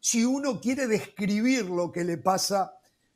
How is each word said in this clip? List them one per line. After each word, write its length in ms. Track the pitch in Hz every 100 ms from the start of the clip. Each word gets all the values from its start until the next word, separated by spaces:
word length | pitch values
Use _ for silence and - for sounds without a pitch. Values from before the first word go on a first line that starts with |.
si 200 | - 240
uno 360 | 233 269 285 226
quiere 280 | 226 262 262
describir 760 | 214 - - 202 208 233 262 190
lo 260 | 175 175
que 100 | -
le 160 | 175 170
pasa 560 | 185 190 - 196 185 - _ _ _